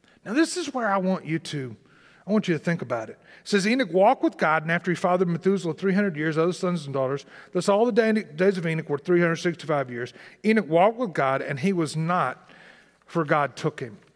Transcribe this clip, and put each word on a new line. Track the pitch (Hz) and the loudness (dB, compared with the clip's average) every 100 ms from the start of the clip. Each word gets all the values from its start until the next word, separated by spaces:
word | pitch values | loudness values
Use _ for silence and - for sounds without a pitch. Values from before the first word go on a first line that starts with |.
| _ _ | _ _
now | - | -2
this | 254 330 359 | 0 0 -2
is | 285 | -6
where | 254 220 | -4 0
I | 196 | 0
want | 185 185 143 | 0 -2 -2
you | 160 | -6
to, | - 147 127 104 _ _ - _ - | -6 -8 -8 -12 _ _ -20 _ -2
I | |
want | 214 - | 0 0
you | |
to | 156 | -2
think | - 170 | -2 -4
about | 120 120 110 | -4 -6 -6
it. | - - - | -14 -20 -20
It | - | -2
says, | 202 196 | 0 2
"Enoch | 262 202 | 0 0
walked | 175 208 254 | 4 4 4
with | 330 - | 0 2
God, | 165 156 | 2 2
and | 156 | 2
after | 170 - | -2 -2
he | 165 | 0
fathered | 180 180 180 | 2 2 0
Methuselah | 160 190 196 165 | 0 0 0 -2
three | 151 196 | -4 0
hundred | 190 202 151 | 0 0 -2
years, | 160 156 | -2 0
other | 170 | 0
sons | 175 180 175 143 | 0 -2 -4 -4
and | |
daughters. | 135 131 139 - - - | -4 -2 -4 -8 -20 -8
Thus | 180 175 | -2 2
all | 202 240 | 4 4
the | |
day, | 214 220 | 4 2
days | 220 185 151 190 185 | 2 -2 0 0 2
of | 165 | -2
Enoch | 160 156 | -4 -4
were | 143 | -4
three | - 175 | 2 2
hundred | 170 165 | 2 0
sixty-five | 180 165 147 147 131 | -2 -4 -2 -2 -2
years. | 120 131 - - - 208 | -6 -10 -12 -20 -4 0
Enoch | 220 147 | 2 4
walked | 165 202 226 | 4 4 4
with | 233 | -2
God, | 160 135 135 | 0 2 0
and | 135 139 | -2 -2
he | 185 | 0
was | 180 151 156 | 0 0 -2
not, | 160 180 131 - - - - - _ _ - | -2 0 -2 -4 -14 -20 -20 -20 _ _ -6
for | 170 147 | -4 2
God | 156 139 - | 2 0 -2
took | 156 - | -6 -6
him." | 120 101 _ | -10 -14 _